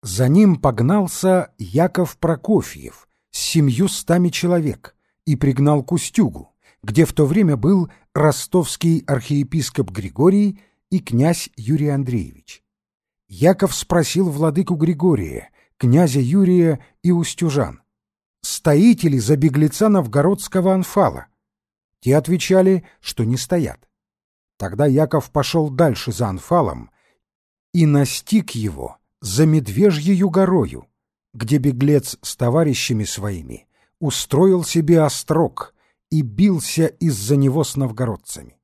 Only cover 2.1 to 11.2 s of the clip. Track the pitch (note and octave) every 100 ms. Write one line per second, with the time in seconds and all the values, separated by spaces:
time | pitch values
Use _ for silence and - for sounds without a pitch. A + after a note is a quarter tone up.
2.1 | - D#3+ D#3+ - G#3 - - B1 - _
3.1 | _ _ - - E3 D3 A#2+ F#3+ - -
4.1 | E3+ F3+ - F3 F3 D3+ - - _ _
5.1 | _ - C#3+ C#3 B2+ C#3+ D3 C3+ F3 -
6.1 | - F3+ - - _ _ _ G#2+ G#2+ D#3+
7.1 | - D3 E3+ G3 C#3 C3+ G3 E3+ _ _
8.1 | - D3+ C#3 - F#3 D#3 - E3+ E3 -
9.1 | C#3 - C#3+ C#3 E3 C3 - G2 F#2+ G2
10.1 | - D#3 G3 G#3 F#3+ _ _ _ F#3+ -
11.1 | A#2